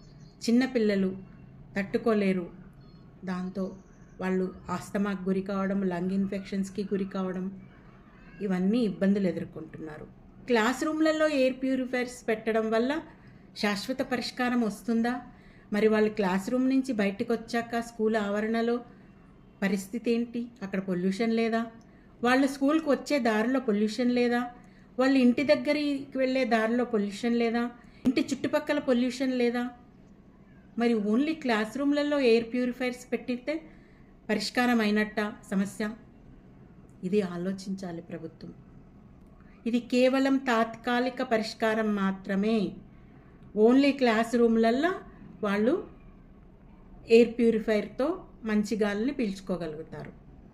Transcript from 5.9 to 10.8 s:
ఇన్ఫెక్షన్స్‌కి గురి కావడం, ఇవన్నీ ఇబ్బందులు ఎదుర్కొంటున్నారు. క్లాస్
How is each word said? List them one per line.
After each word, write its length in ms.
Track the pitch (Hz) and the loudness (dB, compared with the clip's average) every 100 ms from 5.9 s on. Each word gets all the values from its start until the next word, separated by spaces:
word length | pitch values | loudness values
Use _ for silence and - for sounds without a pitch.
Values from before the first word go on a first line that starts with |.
| 175 185 | -2 -2
ఇన్ఫెక్షన్స్‌కి 720 | 196 196 202 - 202 190 - | 0 -2 -4 -6 -6 -4 -6
గురి 220 | 190 196 | -4 -4
కావడం, 560 | 190 190 185 185 185 190 - - - - - - - - | -2 -4 -4 -4 -6 -10 -16 -20 -20 -20 -20 -20 -20 -8
ఇవన్నీ 380 | 196 180 190 240 | -2 0 2 2
ఇబ్బందులు 480 | 220 165 190 202 185 | 0 2 2 4 2
ఎదుర్కొంటున్నారు. 800 | 165 165 156 156 165 156 151 - - - - - | -2 -6 -10 -14 -12 -12 -14 -18 -20 -20 -14 0
క్లాస్ 380 | 233 220 254 | 2 2 0